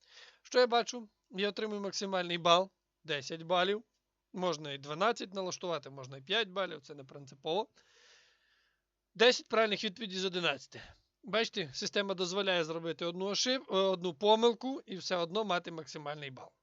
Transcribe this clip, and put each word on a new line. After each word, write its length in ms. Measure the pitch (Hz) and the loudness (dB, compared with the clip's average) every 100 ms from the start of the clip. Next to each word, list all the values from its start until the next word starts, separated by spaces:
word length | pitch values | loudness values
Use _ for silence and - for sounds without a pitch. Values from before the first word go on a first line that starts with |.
| _ - - _ | _ -20 -20 _
Що 160 | - 247 | 2 4
я 80 | 247 | 6
бачу? 420 | 233 - 247 214 _ _ | 6 2 -4 -12 _ _
Я 180 | 190 202 | -2 -2
отримую 320 | 196 214 208 | -2 -4 -4
максимальний 580 | 202 - 196 185 175 175 | -4 -4 -2 -2 0 2
бал, 320 | 170 170 190 _ _ _ | 6 6 6 _ _ _
десять 380 | 156 143 135 165 | -6 -4 -4 -8
балів. 420 | 165 175 185 214 - _ _ _ _ | 0 2 4 0 -6 _ _ _ _
Можна 400 | 185 180 151 151 | -4 -2 -2 -4
і 60 | 139 | -10
дванадцять 560 | 143 151 214 233 220 | -8 0 0 0 -4
налаштувати, 560 | 196 185 - 180 156 139 | -6 -6 -6 -4 -6 -6
можна 260 | 139 127 135 | -14 -14 -14
і 60 | |
п'ять 260 | 139 214 208 | -2 -2 0
балів, 320 | 185 180 156 | -4 -6 -6
це 120 | - | -14
не 100 | 143 | -16
принципово. 640 | 135 147 135 143 160 180 277 _ _ _ _ - _ _ _ _ _ _ _ _ _ | -16 -16 -18 -10 -2 -2 -2 _ _ _ _ -20 _ _ _ _ _ _ _ _ _
Десять 340 | 180 240 247 - | 4 6 6 2
правильних 360 | 220 220 196 | 2 2 2
відповідей 340 | 220 180 214 185 | -4 -6 -8 -4
з 60 | |
одинадцяти. 580 | 190 180 165 139 - 117 - - _ _ | -2 0 0 -2 -6 -16 -18 -20 _ _
Бачите, 480 | 233 214 226 208 151 | -4 0 0 -2 -6
система 400 | - 202 202 196 | -6 -4 -2 -2
дозволяє 500 | 180 175 196 196 175 | -2 -2 0 0 2
зробити 400 | 160 165 165 156 | 0 -2 -4 -4
одну 220 | 170 175 196 | -4 -4 -2
ошиб-, 400 | 196 254 262 - | 0 0 0 0
е, 60 | 190 | 2
одну 380 | 190 180 180 | 4 2 -2
помилку 680 | 151 208 220 233 220 262 269 - | 2 4 6 6 2 -2 -6 -8
і 100 | 185 | -8
все 200 | - 180 | -4 -2
одно 280 | 170 208 | 0 -2
мати 260 | 208 175 180 | 0 0 -2
максимальний 600 | 165 147 165 147 151 143 | -8 -10 -10 -8 -8 -10
бал. 220 | 127 - _ | -12 -16 _